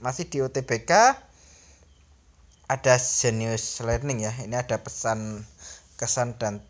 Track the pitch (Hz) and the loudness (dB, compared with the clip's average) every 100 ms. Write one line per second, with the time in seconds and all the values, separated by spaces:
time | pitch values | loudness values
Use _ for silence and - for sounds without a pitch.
0 | 127 127 165 139 131 135 127 113 - 180 | -4 -4 -4 -2 0 -2 -2 -2 6 8
1 | 220 180 - - - - - - - - | 8 6 -8 -20 -20 -18 -18 -18 -18 -20
2 | - - - - - - - 135 135 123 | -20 -20 -20 -20 -20 -18 -4 2 6 6
3 | - - 123 110 113 113 - - 117 117 | 6 2 2 2 0 -2 -4 -4 -2 0
4 | 143 117 107 120 101 123 123 110 110 - | 0 -2 -2 -4 -4 -4 -2 -4 -4 -4
5 | 113 110 110 104 110 - - - - - | -2 -2 -4 -8 -10 -12 -14 -14 -14 -6
6 | 120 - 120 113 110 104 | -2 0 0 -2 -4 -4